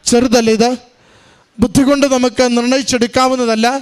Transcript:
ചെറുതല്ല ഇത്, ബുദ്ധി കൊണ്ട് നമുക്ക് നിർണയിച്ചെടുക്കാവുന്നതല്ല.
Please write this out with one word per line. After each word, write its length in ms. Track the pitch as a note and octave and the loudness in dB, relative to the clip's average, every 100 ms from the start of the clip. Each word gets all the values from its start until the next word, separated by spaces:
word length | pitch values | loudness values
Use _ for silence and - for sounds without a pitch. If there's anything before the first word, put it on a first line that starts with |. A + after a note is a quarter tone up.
| - | 0
ചെറുതല്ല 440 | A#3+ B3+ B3 A3+ | 0 2 2 2
ഇത്, 200 | A3 A#3+ B3 - _ _ _ _ _ _ - | 0 0 -2 -12 _ _ _ _ _ _ -4
ബുദ്ധി 240 | A#3+ G3 | -2 2
കൊണ്ട് 220 | C4+ C#4+ C#4 | 2 2 0
നമുക്ക് 320 | C4 B3 B3 B3+ | 0 -2 0 0
നിർണയിച്ചെടുക്കാവുന്നതല്ല. 1160 | A#3+ A#3+ C4 A#3+ B3+ A#3 - C4 B3+ A#3 A3 A3+ C4+ | 0 0 -2 -2 -2 -2 0 0 0 -2 0 -2 -2